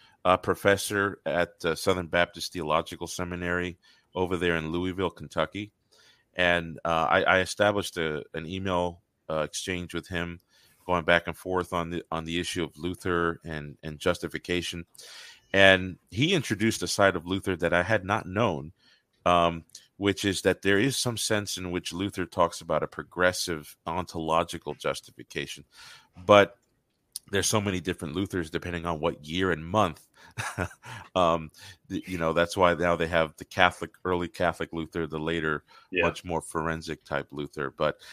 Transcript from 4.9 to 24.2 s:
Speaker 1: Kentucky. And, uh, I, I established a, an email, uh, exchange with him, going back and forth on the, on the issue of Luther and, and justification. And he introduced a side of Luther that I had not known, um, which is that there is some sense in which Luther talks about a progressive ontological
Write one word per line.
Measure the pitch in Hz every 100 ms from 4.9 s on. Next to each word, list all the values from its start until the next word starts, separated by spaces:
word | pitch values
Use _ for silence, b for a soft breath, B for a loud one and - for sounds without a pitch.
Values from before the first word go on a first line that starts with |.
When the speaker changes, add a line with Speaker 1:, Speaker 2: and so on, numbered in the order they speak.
| 90 90
Speaker 1:
Kentucky. | - 73 85 78 98 104 _ _ b b b b
And, | - 90 87 82 78
uh, | 82 82 78
I, | 95
I | 92 92
established | 90 - 104 101 90 87
a, | 80 76 -
an | 80
email, | 80 95 95 90 90 87 _ _ -
uh, | 78
exchange | 76 - - 90 87
with | 87 -
him, | 90 85 85 _ b b b
going | - 87
back | 80 85 -
and | 80
forth | 92 92 87
on | 87 82
the, | 85 -
on | 80
the | 82 85
issue | 87 90
of | 78 -
Luther | 85 90 95 87 85 82
and, | 85 78 73 71
and | 80 76
justification. | 92 85 82 78 - 87 85 87 85 - B B B B B
And | 98 98 92 92 85 _
he | 92 160
introduced | 190 - 104 110 -
a | 90
side | - 98
of | 87 82
Luther | 98 98 85
that | 85
I | 87
had | 90 110
not | 92 104 85
known, | 92 117 76 76 - b b b _
um, | 87 87 85 85 - B B -
which | 101 95
is | 101 90
that | 95 90
there | 95 98
is | 135 -
some | 123 110
sense | - 107 101 -
in | 92
which | 90 -
Luther | 85 98 95 87
talks | - 85 -
about | 82 78
a | 76
progressive | - 76 - 90 87 - 80 73 - -
ontological | 85 87 87